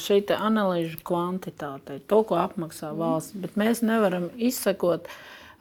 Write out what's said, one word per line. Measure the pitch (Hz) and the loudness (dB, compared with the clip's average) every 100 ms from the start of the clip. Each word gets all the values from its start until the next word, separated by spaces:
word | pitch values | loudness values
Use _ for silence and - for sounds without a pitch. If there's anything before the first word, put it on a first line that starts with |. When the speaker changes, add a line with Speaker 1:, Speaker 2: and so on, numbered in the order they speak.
Speaker 1:
šeit | - 202 202 | 4 4 4
te | |
analīžu | 170 208 220 196 175 165 160 - | 0 2 2 2 0 -2 -6 -2
kvantitātei, | 175 175 185 - - 147 139 - 139 | -2 0 -4 -8 -10 -10 -10 -12 -14
to, | - 208 | 2 2
ko | 220 170 | 4 2
apmaksā | 170 - 160 - 156 | 0 -2 -8 -8 -8
Speaker 2:
Mhm. | 156 | -2
Speaker 1:
valsts, | 165 160 160 196 | 0 0 -2 -8
bet | 180 - | -6 0
mēs | 214 226 220 | 2 2 2
nevaram | 226 202 180 175 247 | 4 2 2 -4 -2
izsakot, | 233 254 208 190 175 165 - - - - - - | -2 0 0 2 2 0 -4 -16 -18 -20 -20 -18